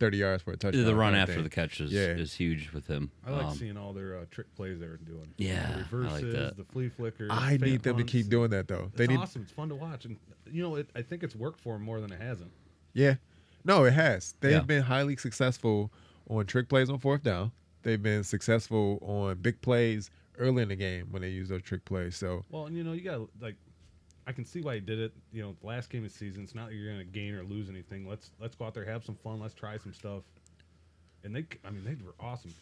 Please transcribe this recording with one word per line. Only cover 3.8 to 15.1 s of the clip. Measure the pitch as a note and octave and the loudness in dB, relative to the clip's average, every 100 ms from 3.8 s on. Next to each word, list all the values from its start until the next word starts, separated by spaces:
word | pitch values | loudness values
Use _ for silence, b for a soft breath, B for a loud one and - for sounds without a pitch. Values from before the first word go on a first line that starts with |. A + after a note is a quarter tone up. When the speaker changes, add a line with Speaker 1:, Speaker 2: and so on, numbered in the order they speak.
| G2+ | -10
Speaker 3:
their, | G2 F#2+ F#2 | -8 -8 -10
uh, | E2+ | -10
trick | - - - | -14 -14 -10
plays | F#2+ F2 | -8 -8
they're | E2 D#2+ | -10 -12
doing. | D#2+ D#2+ D#2 - | -14 -14 -12 -4
Speaker 2:
Yeah, | F#2+ | -2
Speaker 3:
The | F2+ E2 | 0 -2
Speaker 2:
I | D2+ | -4
like | - | -4
Speaker 3:
reverses, | A#2+ G2 D2+ A#2 | -4 -2 -2 -2
Speaker 2:
that. | C#2 C#2+ F#2+ | -2 -4 -6
Speaker 3:
the | |
flea | - C3 B2 | -8 -4 -4
flickers, | - A2+ - G#2+ | -4 -8 -6 -2
Speaker 1:
I | A2+ C3+ | 0 4
Speaker 3:
fake | C#3 | 4
Speaker 1:
need | C3 B2+ | 4 4
them | B2+ A#2+ | 4 2
to | |
Speaker 3:
punts. | A#2+ | 4
Speaker 1:
keep | B2 G#2 | 2 4
doing | A#2 A#2 | 4 4
that, | G2 F#2 | 2 0
though. | F#2 F#2 A#2+ | -4 -4 2
They | |
Speaker 3:
It's | A#2+ | 4
Speaker 1:
need | C3 | 4
Speaker 3:
awesome. | F#3 A#2+ | 2 -6
It's | F#2+ | -10
fun | - D#3 | -8 -8
to | C#3 | -6
watch. | E3 C3+ | -8 -10
And, | A#2 A2 - - - | -12 -14 -16 -20 -8
you | E3 | -4
know, | F3 | -2
it, | D3 C#3+ B2 | -4 -6 -8
I | |
think | A#2+ F3 | -8 -6
it's | D3+ G#2+ | -6 -4
worked | C3+ - | -6 -6
for | A#2+ G#2+ | -8 -6
'em | |
more | A2 A2 | -6 -6
than | G#2 | -6
it | F2 | -8
hasn't. | G#2+ G2+ F2 - _ _ _ | -6 -8 -10 -20 _ _ _
Speaker 1:
Yeah. | B2 C#3 C3+ b b b b | 6 6 6 b b b b
No, | - F#3+ | 6 8
it | B2+ | 10
has. | C#3+ D#3 F#2 - - | 8 6 4 -2 0
They've | C3+ | 4
Speaker 2:
Yeah. | D3+ | 6
Speaker 1:
been | C3+ D3 | 6 2
highly | B2+ C3 C#3+ | 4 2 2